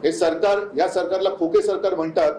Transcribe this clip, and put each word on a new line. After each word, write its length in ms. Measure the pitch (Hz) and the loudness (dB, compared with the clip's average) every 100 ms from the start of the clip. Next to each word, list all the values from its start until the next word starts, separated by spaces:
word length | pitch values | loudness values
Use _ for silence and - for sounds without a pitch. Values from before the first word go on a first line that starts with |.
हे 80 | 143 | 0
सरकार, 640 | 160 165 160 202 202 202 131 | 2 0 2 2 2 -2 -2
या 100 | 180 | 0
सरकारला 420 | 185 175 190 190 | 0 -2 0 -2
खोके 320 | 190 165 208 | -2 0 2
सरकार 340 | 208 190 196 180 | 2 0 -2 -2
म्हणतात. 380 | 160 160 156 | -2 2 0